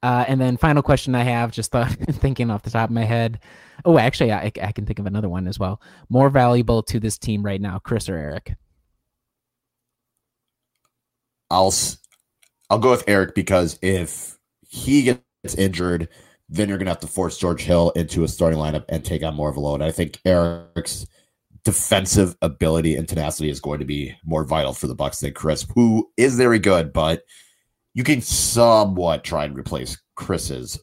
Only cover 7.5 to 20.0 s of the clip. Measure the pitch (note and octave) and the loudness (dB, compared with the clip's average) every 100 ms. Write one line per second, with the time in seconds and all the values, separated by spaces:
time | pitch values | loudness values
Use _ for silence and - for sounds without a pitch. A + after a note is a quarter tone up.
7.5 | G2 G2+ F#2+ - A#2 - F2 D2 D2+ - | -4 -4 -6 -4 -6 -4 -6 -6 -8 -10
8.5 | - _ _ _ _ _ _ _ _ _ | -12 _ _ _ _ _ _ _ _ _
9.5 | _ _ _ _ _ _ _ _ _ _ | _ _ _ _ _ _ _ _ _ _
10.5 | _ _ _ _ _ _ _ _ _ _ | _ _ _ _ _ _ _ _ _ _
11.5 | F2+ F#2+ G2 - - _ _ _ _ _ | 2 4 2 -4 -8 _ _ _ _ _
12.5 | _ _ G#2+ A#2+ B2 - G2+ F#2 - F2 | _ _ 2 4 4 4 2 2 -2 2
13.5 | F#2+ F2 - F#2+ F#2+ E2+ - - - _ | 2 2 -2 -2 -2 -2 -10 -16 -18 _
14.5 | _ _ - - C#3+ B2 B2 _ _ - | _ _ -10 2 4 4 0 _ _ -10
15.5 | - G2 E2+ F2+ F2 E2 _ _ _ _ | -2 -2 0 -2 -2 -4 _ _ _ _
16.5 | D#2 G#2 G2 F#2+ E2 D#2+ - F2 - F#2 | -4 -2 -2 -2 -4 -6 -4 -4 -2 -4
17.5 | E2+ - F2 E2+ - E2 - D#2+ - E2+ | -2 2 4 4 0 -4 -2 -2 0 0
18.5 | D#2+ D2+ D2+ - D#2+ - E2 D#2 D2 D2 | 2 -2 -4 -4 -8 -4 -6 -6 -4 -6
19.5 | C#2 C#2+ C#2+ D#2 D#2+ | -4 -4 -4 -4 -2